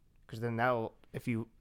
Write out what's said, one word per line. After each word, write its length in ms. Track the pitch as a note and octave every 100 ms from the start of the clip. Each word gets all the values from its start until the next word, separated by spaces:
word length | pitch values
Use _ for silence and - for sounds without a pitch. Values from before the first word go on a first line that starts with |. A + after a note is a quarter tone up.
| - - -
'Cause 120 | A#2
then 160 | A#2 A2+
that 140 | B2+
will, 240 | A#2+ A2 - -
if 160 | - -
you 220 | A2+ A2+ -